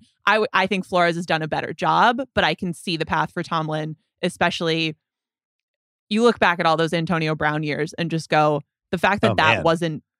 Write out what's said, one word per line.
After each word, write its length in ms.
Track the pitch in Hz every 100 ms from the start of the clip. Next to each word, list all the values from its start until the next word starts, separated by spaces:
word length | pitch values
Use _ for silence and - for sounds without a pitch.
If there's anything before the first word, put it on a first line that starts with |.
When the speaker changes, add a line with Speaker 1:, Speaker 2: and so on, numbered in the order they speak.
| _ _
Speaker 1:
I, 100 | -
w-, 140 | 214 214
I 140 | - 190
think 200 | 196 -
Flores 300 | 185 170 170
has 100 | 180
done 160 | 165
a 60 | 156
better 240 | 151 147
job, 500 | 165 165 160 208 247 269
but 100 | -
I 100 | 170
can 180 | 160 185
see 240 | 170 - 160
the 100 | 165
path 260 | 165 156
for 100 | -
Tomlin, 540 | 165 165 156 156 156 156 _ _
especially 760 | 180 - 175 - 165 165 160 151 _ _ _ _ _ _ _ _ _ _ _
you 140 | 214
look 160 | 233 220
back 200 | 202 175
at 80 | 165
all 120 | 160
those 160 | 165
Antonio 400 | 170 165 165 156
Brown 280 | 156 151 151
years 300 | 151 143 151
and 160 | - 165
just 200 | 160 -
go, 320 | 156 151 147 - _ _
the 60 | 185
fact 240 | 196 202
that 120 | 214
Speaker 2:
Oh, 20 |
Speaker 1:
that 220 | 170 160 110
Speaker 2:
man. 60 |
Speaker 1:
wasn't 380 | 160 165 170 156 _